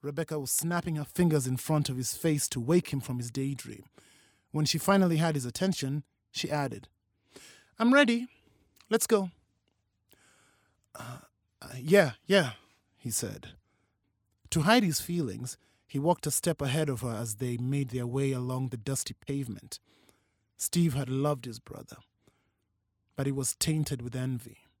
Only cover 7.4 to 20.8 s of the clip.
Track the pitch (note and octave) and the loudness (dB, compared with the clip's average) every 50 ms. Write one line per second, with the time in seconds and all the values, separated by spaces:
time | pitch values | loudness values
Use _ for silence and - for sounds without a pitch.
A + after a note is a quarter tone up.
7.4 | - - - - _ _ _ _ A3+ A#3+ B3+ C#4+ C#4+ A#3 A#3 A#3 B3 B3 _ _ | -20 -20 -20 -20 _ _ _ _ 4 6 8 8 8 6 4 0 0 -6 _ _
8.4 | _ _ _ _ _ _ _ _ - _ G#3+ A3+ - - A#3 G#3 G3 F3+ - _ | _ _ _ _ _ _ _ _ -6 _ 2 2 4 4 2 2 2 0 -8 _
9.4 | _ _ _ _ _ _ _ _ _ _ _ _ _ _ _ _ _ _ _ _ | _ _ _ _ _ _ _ _ _ _ _ _ _ _ _ _ _ _ _ _
10.4 | _ _ _ _ _ _ _ _ _ _ _ - - A#2 B2 - - _ _ _ | _ _ _ _ _ _ _ _ _ _ _ -16 -14 -14 -14 -16 -18 _ _ _
11.4 | _ _ _ _ - B2+ - C3 B2+ D3+ F3+ G3+ F3+ C#3 A#2 - _ - F#3 G3+ | _ _ _ _ -20 -14 -12 -10 0 6 6 6 6 6 0 -8 _ 4 4 4
12.4 | E3 B2+ A2 - _ _ _ _ _ _ _ _ _ A#2+ G#2+ - - G2+ D#2+ D3 | 4 2 -2 -10 _ _ _ _ _ _ _ _ _ -4 -4 -4 -4 -4 -8 -10
13.4 | - - - - _ _ _ _ _ _ _ _ _ _ _ _ _ _ _ _ | -14 -18 -20 -20 _ _ _ _ _ _ _ _ _ _ _ _ _ _ _ _
14.4 | _ - - E3 D3 F3 A3 B3 A#3 F3+ D3+ - - - F3 F3 D#3+ A#2+ F#2+ A2 | _ -4 -2 0 4 6 6 6 6 4 0 -2 -4 -4 -2 -2 -2 -4 -4 -8
15.4 | B2 B2+ - _ _ _ _ _ _ _ - C#3 C#3 E3 F3 - - D3+ C3 - | -8 -10 -10 _ _ _ _ _ _ _ -6 -2 2 2 2 2 0 -2 -2 0
16.4 | - F3 D#3+ - D3 C3+ B2 D#3+ D#3 D3+ C3 A#2 A#2+ B2 A2+ G#2 A#2 A2+ G#2 G2+ | 0 0 -2 0 -2 -2 0 0 0 0 -2 -4 -4 -4 -4 -4 -6 -6 -6 -4
17.4 | B2+ B2 A#2+ A#2 B2 B2+ C#3 C#3+ C#3 B2 A#2 B2+ B2 A#2+ A#2+ C3+ C#3 C#3 C3+ B2+ | -4 -4 -4 -2 -2 -2 0 0 -2 -2 -4 -6 -4 -4 -2 -2 0 0 0 -2
18.4 | B2 B2 B2+ B2+ C3 B2+ A#2 A#2+ A2 - C#3 B2+ - - C#3+ _ - - C#3 C#3 | -4 -4 -4 -4 -4 -4 -6 -8 -6 -4 -4 -4 -4 -6 -8 _ -8 -6 -4 -4
19.4 | C#3 A#2+ G#2 - - - - - _ _ _ _ _ _ _ _ _ _ _ _ | -4 -6 -8 -12 -12 -16 -18 -18 _ _ _ _ _ _ _ _ _ _ _ _
20.4 | _ _ _ _ - - - F3 | _ _ _ _ -8 -2 0 2